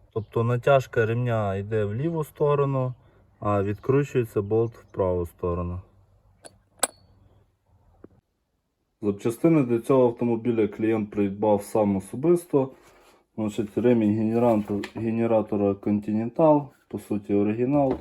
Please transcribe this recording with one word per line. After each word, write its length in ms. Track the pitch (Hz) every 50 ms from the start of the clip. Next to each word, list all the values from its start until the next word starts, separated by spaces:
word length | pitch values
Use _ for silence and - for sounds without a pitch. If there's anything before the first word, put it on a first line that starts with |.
| _ _
Тобто 320 | - 110 107 - - 120 113
натяжка 600 | 120 123 120 - 143 139 135 - - - 123 110
ремня 480 | 107 117 123 123 120 113 110 104 98 95
йде 300 | 101 101 104 113 107 104
в 100 | 101 104
ліву 300 | 123 151 170 165 156 147
сторону, 720 | - - - 151 147 147 143 143 139 139 131 127 127 123 - _ _ _ _ _ _ _ -
а 220 | - 104 104 101
відкручується 800 | 98 104 104 - - - 131 143 143 - - 127 117 110 - 110
болт 320 | 98 101 110 113 117 117 -
в 100 | - -
праву 420 | _ - 107 95 92 90 90 87
сторону. 540 | - - - 92 90 87 87 87 87 87 87 - _ _ _ _ _ _ _ _ _ _ _ - - _ _ _ _ _ _ - - - _ _ _ _ _ _ _ _ _ _ _ _ _ _ _ _ _ _ _ _ _ - - _ _ _ _ _ _ _ _ _ _ _ _ _ _ _ _ _ -
Запчастини 600 | 107 101 98 - - 117 117 - - 165 165 151
для 160 | 131 120 120 113
цього 280 | - - 135 131 127
автомобіля 640 | 117 117 - 120 120 117 113 117 123 117 110 104 101
клієнт 420 | - - 110 110 113 107 104 104
придбав 520 | - 104 101 98 98 101 110 107 104 101
сам 340 | - - - 113 104 101 98
особисто. 760 | 95 95 - - 123 151 170 175 170 - - - 139 131 135 - - - - - _ _ _ _ _ _ _ _
Значить, 420 | 110 110 104 - 120 104 104 - 110
ремінь 400 | 110 123 120 113 107 104 107 110
генератор-, 680 | 110 110 113 117 123 117 110 107 104 - 104 101 107 - -
генератора 800 | 110 113 113 113 113 117 113 113 107 104 - 107 101 101 101
Continental, 960 | 98 98 - 107 104 101 - 113 107 110 113 120 - - 165 156 151 147 143 131 - _ _ -
по 100 | - -
суті 360 | - - 107 - - - 101
оригінал. 600 | 101 104 104 110 117 123 131 147 147 139 131 123 -